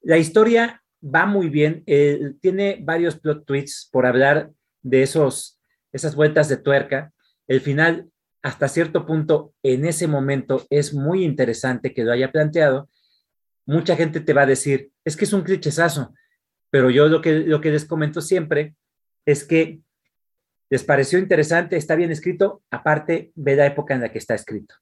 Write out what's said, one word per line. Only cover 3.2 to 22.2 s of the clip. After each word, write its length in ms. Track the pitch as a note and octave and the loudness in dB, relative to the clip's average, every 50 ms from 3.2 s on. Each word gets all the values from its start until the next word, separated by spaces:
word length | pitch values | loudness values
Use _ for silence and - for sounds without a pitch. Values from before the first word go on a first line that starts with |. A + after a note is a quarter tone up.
| - D#3 D3 D3+ _ | -4 -4 -4 -4 _
twists 440 | - C#3 C#3 C#3 - - - - _ | -4 -4 -4 -4 -8 -14 -16 -16 _
por 140 | - C3 B2 | 0 0 2
hablar 460 | B2 A#2+ B2+ C3+ C#3 D3 - - - _ _ _ _ _ _ - | 2 4 4 4 4 2 2 -2 -8 _ _ _ _ _ _ -4
de 180 | B2+ C3 C3 | 0 2 2
esos, 580 | C3+ C3+ - D#3+ D3 C3 B2+ - - - _ _ _ _ _ _ _ _ | 2 2 2 0 0 0 -2 -6 -14 -16 _ _ _ _ _ _ _ _
esas 240 | - C3 - D#3 C#3+ | -12 -8 -8 -6 0
vueltas 340 | C#3+ D3+ D3+ D3+ E3 D3 D3+ | 2 2 4 4 2 2 2
de 80 | C3+ | -2
tuerca. 540 | - - C#3 C#3 C3+ - - C#3 C3+ D3+ - _ _ _ _ _ _ _ | -2 0 0 0 0 0 -2 -6 -8 -8 -12 _ _ _ _ _ _ _
El 140 | - C3 C3 | -2 -2 0
final 480 | - C#3+ C#3 D3 D#3+ E3+ E3+ E3+ - _ _ _ _ _ _ _ | 0 -2 0 2 2 0 0 -2 -8 _ _ _ _ _ _ _
hasta 260 | - C3+ - - C#3+ | -10 -10 -4 -4 -4
cierto 380 | C3+ - D#3+ E3+ D#3+ E3 F3 D#3+ | -2 0 -2 -2 0 -2 -4 -2
punto 480 | D#3+ D#3+ D#3 D3+ D#3 D#3 D3 - - _ _ - | -2 -4 -2 0 0 0 0 0 -8 _ _ 0
en 220 | C3+ B2+ B2+ D3 | 0 0 0 0
ese 220 | E3+ D#3 - F3+ | -4 -2 -2 -2
momento 580 | D#3 D3+ C#3 C3+ C#3 C#3 C3+ - - C3 C3 - _ | -2 -2 0 0 -2 -2 -4 -2 -4 -4 -4 -2 _
es 240 | C#3+ D3 C#3+ - D3 | 0 0 0 0 -4
muy 300 | C#3+ C#3 D3+ F3+ F#3+ F#3 | -4 -2 -2 0 0 0
interesante 680 | D#3+ B2+ - B2+ A#2 A2+ - - C3 B2 A#2 - C3 - | -2 0 0 -2 -2 -2 -4 -4 -4 -4 -4 -6 -6 -4
que 100 | - A2+ | -2 -2
lo 80 | A#2 | 0
haya 200 | A#2+ B2 C3 B2+ | 0 0 -2 -2
planteado, 580 | - D#3 D3+ D3+ D3+ E3+ D#3 C#3+ C3 C#3 D3 _ _ _ _ _ _ _ _ _ _ _ _ _ _ _ _ | 0 0 -2 0 2 2 2 2 2 -2 -6 _ _ _ _ _ _ _ _ _ _ _ _ _ _ _ _
mucha 300 | - D3 E3+ E3 F3+ E3+ | -2 -2 0 0 0 0
gente 240 | D3 E3 D#3 D#3+ D#3+ | 0 0 -2 -2 -4
te 140 | D#3 - D3 | -2 2 4
va 100 | D3 C#3 | 4 4
a 40 | |
decir, 440 | C3+ C3+ C3+ - C#3+ C#3 C3 C3+ - _ _ _ | 4 2 0 0 -2 -2 -2 -2 -10 _ _ _
"Es 100 | D#3+ D3+ | -8 -4
que 100 | - G#3+ | -4 -2
es 80 | G3+ G3+ | 0 0
un 80 | F#3+ | -2
clichesazo", 720 | E3 E3 F#3+ F3+ - D#3 D3+ E3 E3+ E3 - C#3+ B2 - _ _ _ _ _ _ _ _ _ _ _ _ | 0 -2 -4 -2 -2 -4 0 0 0 0 0 -4 -8 -8 _ _ _ _ _ _ _ _ _ _ _ _
pero 200 | - C3+ B2+ B2+ | 2 4 4 4
yo 180 | B2 C#3 D3 | 6 6 6
lo 140 | D#3 D#3+ D#3 | 6 4 2
que, 180 | D#3 E3 D#3 D#3+ | 2 2 0 2
lo 220 | D#3 D#3+ D3+ D3+ | 2 0 -2 0
que 100 | D#3 D#3 | 0 0
les 140 | D3+ D3 D3+ | -2 -2 -4
comento 360 | - E3+ D#3 D3+ D3+ D3+ E3+ | -4 -4 -4 -4 -4 -4 -8
siempre 540 | D#3 - F#3+ F#3 D#3+ D3+ D#3+ D3 D3+ D3+ _ _ _ _ _ _ _ _ _ _ _ | -2 -2 -2 -2 0 0 -2 -2 -2 -4 _ _ _ _ _ _ _ _ _ _ _
es 180 | D3+ C#3+ C#3+ - | 0 0 0 0
que 380 | - E3 D#3+ D#3+ D#3+ D#3+ - _ _ _ _ _ _ _ _ _ _ _ _ _ _ _ _ _ _ | 0 2 2 2 0 -6 -20 _ _ _ _ _ _ _ _ _ _ _ _ _ _ _ _ _ _
les 140 | C3+ B2 - | -4 -4 0
pareció 360 | - C#3+ C#3 C3+ C3+ F3 F3+ | 2 2 2 2 2 0 0
interesante, 560 | F#3+ F#3 F#3 D#3 D#3 D#3 E3 E3+ F3 E3+ F#3+ | 2 2 2 2 2 2 0 0 0 0 -4
está 200 | D#3+ D3 - E3 | -6 -2 -2 0
bien 160 | D#3 F3 E3 | 0 0 -2
escrito, 500 | D#3 D3+ | -4 -4